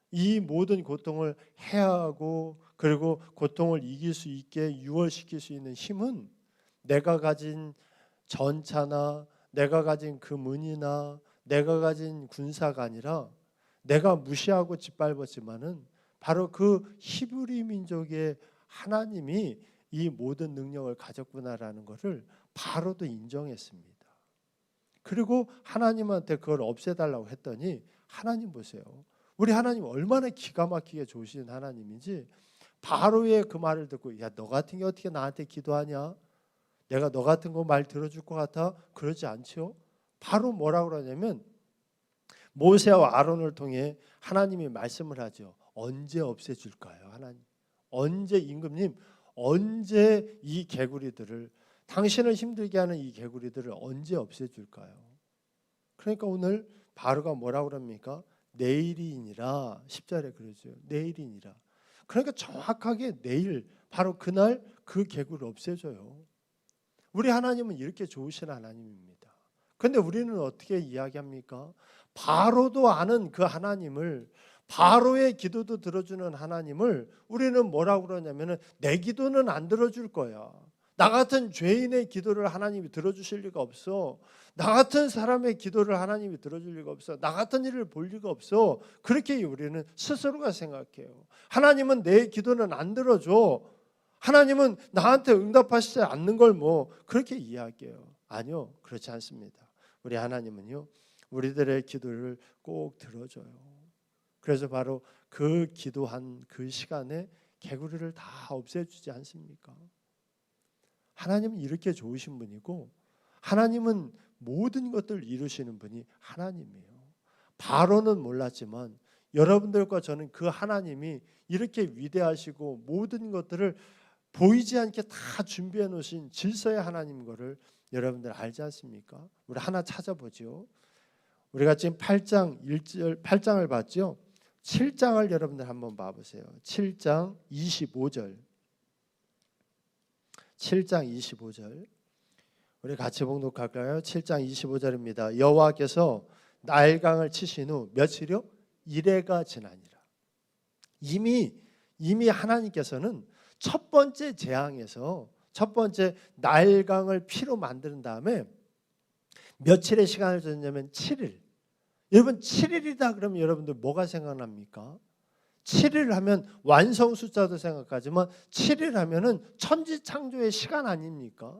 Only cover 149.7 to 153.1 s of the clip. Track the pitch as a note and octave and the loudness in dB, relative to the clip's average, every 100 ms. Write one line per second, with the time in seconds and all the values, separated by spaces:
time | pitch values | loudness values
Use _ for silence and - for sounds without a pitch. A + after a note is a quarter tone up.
149.7 | F#2 _ _ _ _ _ _ _ _ _ | -20 _ _ _ _ _ _ _ _ _
150.7 | _ _ _ C#3+ F#3 A3+ B3 D#3 - _ | _ _ _ -6 0 2 4 2 -4 _
151.7 | _ _ - D#3+ G#3+ A3+ G#3 G#3+ A#3 G#3+ | _ _ -4 0 4 4 4 2 0 0
152.7 | E3 C3+ C3 G#3 | -4 -4 -4 -6